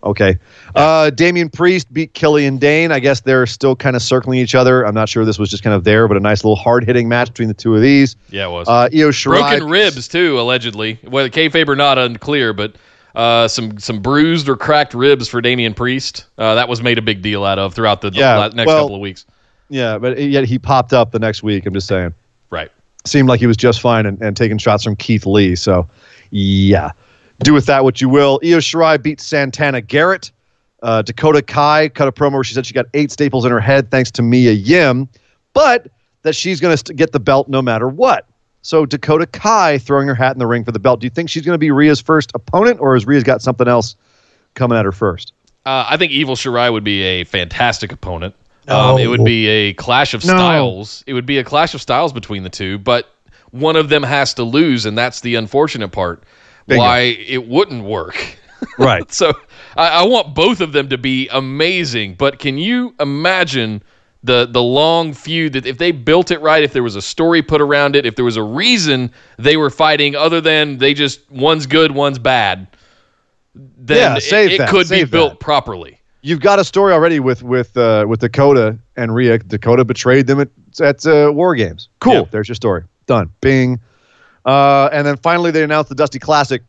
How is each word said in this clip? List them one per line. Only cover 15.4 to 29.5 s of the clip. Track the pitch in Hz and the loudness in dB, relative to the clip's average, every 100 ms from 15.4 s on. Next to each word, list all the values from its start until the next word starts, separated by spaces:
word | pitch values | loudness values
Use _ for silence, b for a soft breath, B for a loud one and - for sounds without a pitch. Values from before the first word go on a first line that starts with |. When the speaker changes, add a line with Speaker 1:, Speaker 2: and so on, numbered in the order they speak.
Speaker 2:
Damian | 120 123 117 | -2 -2 -4
Priest. | 101 123 131 - - - - | -4 -6 -4 -8 -14 -20 -6
Uh, | 110 110 | 0 0
that | 123 | 0
was | 120 | -2
made | 123 117 | -2 -2
a | |
big | 110 101 | -2 -4
deal | 98 104 98 | -4 -4 -2
out | 98 | -2
of | 98 | -4
throughout | 87 113 101 | -2 -2 0
the, | 104 | -4
the | 95 | 0
Speaker 1:
Yeah, | 135 110 | 2 2
Speaker 2:
la-, | 104 | 0
next | 117 117 | -2 0
Speaker 1:
well, | 156 | 2
Speaker 2:
couple | 147 98 | 0 -4
of | |
weeks. | 101 92 - _ _ _ _ | -12 -14 -20 _ _ _ _
Speaker 1:
Yeah, | 139 117 107 | -6 -4 -2
but | 123 127 | -4 -4
yet | 143 139 127 | 0 0 0
he | 127 | -4
popped | - 135 123 | 0 0 2
up | 123 117 | 2 2
the | 110 | 0
next | 110 107 | -4 -4
week, | 107 101 95 | -4 -4 -4
I'm | |
just | 95 92 | -6 -4
saying. | 95 87 85 _ _ _ | -4 -4 -8 _ _ _
Speaker 2:
Right. | 85 80 _ _ _ - | -12 -12 _ _ _ -2
Speaker 1:
Seemed | 143 131 | 2 4
like | 120 | 4
he | 117 | 2
was | 113 | 4
just | 123 113 | 2 2
fine | 123 117 104 | 2 0 0
and, | 101 | -4
and | 110 98 | -6 -2
taking | 117 107 | -2 0
shots | 117 104 | 0 0
from | 113 101 | -2 -6
Keith | - 110 95 | -2 -2 2
Lee, | 104 95 87 | 2 2 0
so, | - 90 82 b b b b | 0 0 0 b b b b
yeah. | 104 98 98 98 98 76 - b b b b | -4 0 2 4 2 0 -10 b b b b
Do | 127 | 4
with | 147 131 | 4 4
that | 139 | 2
what | 135 - | 2 2
you | 131 | 2
will. | 139 139 135 | 4 4 2
Io | 165 170 | 2 2
Shirai | 143 160 160 151 | 2 0 2 2
beat | 143 151 | -2 -6
Santana | - 151 135 | -4 -4 -4